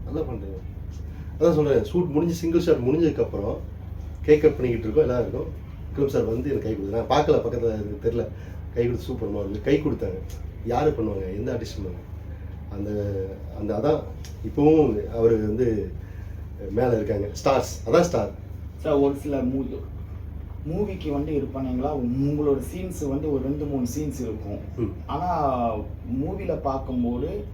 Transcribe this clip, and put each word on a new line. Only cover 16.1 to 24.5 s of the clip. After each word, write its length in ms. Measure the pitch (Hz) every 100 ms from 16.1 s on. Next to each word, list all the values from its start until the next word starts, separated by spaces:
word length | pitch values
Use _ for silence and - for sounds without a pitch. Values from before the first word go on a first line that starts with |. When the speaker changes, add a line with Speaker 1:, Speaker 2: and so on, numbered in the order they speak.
| - - - - - 104
Speaker 1:
மேல 220 | 98 240
இருக்காங்க. 340 | 113 104 101 101
ஸ்டார்ஸ், 560 | - 135 135 - - -
அதான் 120 | 160
ஸ்டார். 280 | 170 117 101 - - - - -
Speaker 2:
சார், 160 | 156
ஒரு 220 | 143 139 139
சில 220 | 151 139
மூ-, 460 | 127 135 127 104 - - - - - - - - 147
மூவிக்கு 460 | 180 202 185 151
வந்து 240 | 139 151 143
இது 100 | 131
பண்ணீங்களா? 440 | 135 131 123 135
உங்களோட 680 | 147 123 131 143 147 151 131
சீன்ஸ் 500 | 123 180 185 - 147
வந்து 240 | 139 156
ஒரு 100 | 139
ரெண்டு, 220 | 127 147 147
மூணு 180 | 139
சீன்ஸ் 380 | 120 147 151 127
இருக்கும். 380 | 113 104 101